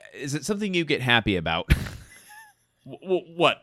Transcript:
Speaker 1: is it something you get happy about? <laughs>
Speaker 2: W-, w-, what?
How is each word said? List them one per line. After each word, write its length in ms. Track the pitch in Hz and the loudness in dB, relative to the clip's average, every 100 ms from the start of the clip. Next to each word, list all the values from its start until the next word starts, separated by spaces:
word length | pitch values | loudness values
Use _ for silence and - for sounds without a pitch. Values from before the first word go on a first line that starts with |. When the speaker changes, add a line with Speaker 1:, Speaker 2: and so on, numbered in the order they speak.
| - | -12
Speaker 1:
is 200 | 95 139 | -12 -8
it 100 | 147 | -6
something 300 | - 202 208 | -4 -4 -2
you 100 | 185 | -2
get 160 | 151 147 | 0 0
happy 360 | 127 120 110 90 | 2 2 2 0
about? 320 | 80 82 - | 0 -2 2
<laughs> 1160 | - - - - - - 855 880 _ _ _ | 0 0 -12 -20 -20 -20 -20 -20 _ _ _
Speaker 2:
W-, 160 | 139 - | -20 -14
w-, 340 | - 180 - 170 | -2 -2 -2 2
what? 260 | 151 104 | 2 2